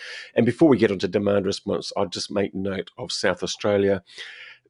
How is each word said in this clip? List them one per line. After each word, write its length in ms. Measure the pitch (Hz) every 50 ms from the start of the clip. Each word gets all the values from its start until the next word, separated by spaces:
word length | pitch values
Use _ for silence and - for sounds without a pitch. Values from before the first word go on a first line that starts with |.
| - - - - - - -
And 100 | - 117
before 240 | 120 117 - 170 156
we 80 | 131
get 140 | 95 113 101
onto 160 | 101 90 101
demand 400 | 92 92 107 101 101 101 101 92
response, 460 | 98 98 - - 98 92 85 85 - -
I'll 100 | - 101
just 260 | 92 - 104 - - -
make 200 | 101 101 - -
note 380 | 98 95 98 95 95 - - - -
of 140 | 117 90 -
South 320 | - - 98 90 - 95
Australia. 580 | 87 - - - 107 101 101 98 98 98 92 - - - - - - - - - - - - _ _